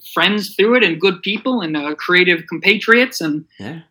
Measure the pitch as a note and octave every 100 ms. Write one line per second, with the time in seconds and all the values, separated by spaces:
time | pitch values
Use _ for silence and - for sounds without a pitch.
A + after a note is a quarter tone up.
0 | - E3+ F3+ G#3 F#3+ - G#3 B3 F#3+ D#3+
1 | F#3+ F3+ G3 A3 C4 B3 E3 D3+ D3 D3+
2 | - F3 F3+ E3+ - D#3+ G3 G#3 - A#3
3 | C4 - D#3+ D3+ D#3 _ G2 E3 -